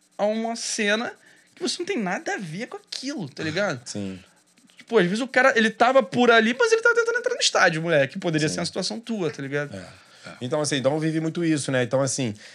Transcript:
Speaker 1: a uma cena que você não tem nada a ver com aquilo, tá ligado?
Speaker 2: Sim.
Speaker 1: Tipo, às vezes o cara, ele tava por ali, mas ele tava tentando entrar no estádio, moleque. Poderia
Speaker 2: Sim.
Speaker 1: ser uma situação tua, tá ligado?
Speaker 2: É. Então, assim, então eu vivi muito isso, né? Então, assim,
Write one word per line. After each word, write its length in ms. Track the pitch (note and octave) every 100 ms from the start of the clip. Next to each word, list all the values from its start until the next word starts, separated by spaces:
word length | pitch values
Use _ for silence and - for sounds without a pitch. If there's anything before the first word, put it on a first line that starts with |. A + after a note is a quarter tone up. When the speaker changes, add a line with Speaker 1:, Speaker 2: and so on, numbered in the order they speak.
| _ -
Speaker 1:
a 80 |
uma 300 | G#3 A3 A3+
cena 580 | A3+ - - G#3 G#3+ A#3+ - _ _ _ -
que 60 |
você 180 | E4+ -
não 60 | F4
tem 120 | F#4
nada 360 | F#3 G#3 E4
a 40 | F#4+
ver 300 | F3 E3+ C4
com 80 | -
aquilo, 520 | - - B3+ D4 D3
tá 140 | -
ligado? 380 | D#3+ D#3+ G3+ C3
Speaker 2:
Sim. 360 | - G#2+ G2 F#2 - _ _ _ _ -
Speaker 1:
Tipo, 200 | - A3+
às 60 |
vezes 160 | F3 G#3+
o 80 | B3+
cara, 240 | B3+ C4
ele 140 | A3+ A3
tava 340 | G#3+ A#3+ C4
por 280 | C4 B3 B3
ali, 260 | A#3 A3 B3
mas 140 | A#4
ele 80 | A4+
tava 140 | A#4+
tentando 240 | A#4 A#4 A#4
entrar 160 | B4
no 60 | B4
estádio, 420 | - - F#3 D#3+
moleque. 360 | E3+ D#3 C3+ G3
Poderia 300 | F3 D#3 D#3
Speaker 2:
Sim. 60 |
Speaker 1:
ser 60 | F3+
uma 60 | E3+
situação 320 | - F#3 A3
tua, 320 | - A3 D#3+
tá 120 | D3
ligado? 340 | C#3 C#3+ C#3+ G2
Speaker 2:
É. 60 | F2 - - - - D#2+
Então, 200 | B2 D3+
assim, 140 | D3 C#3+
então 180 | C3
eu 40 | D#3
vivi 220 | D#3+ D#3+
muito 240 | D#3+ E3+
isso, 260 | E3 D#3 C3+
né? 120 | C3
Então, 180 | A#2+ C3
assim, 320 | - - A#2+ G#2 -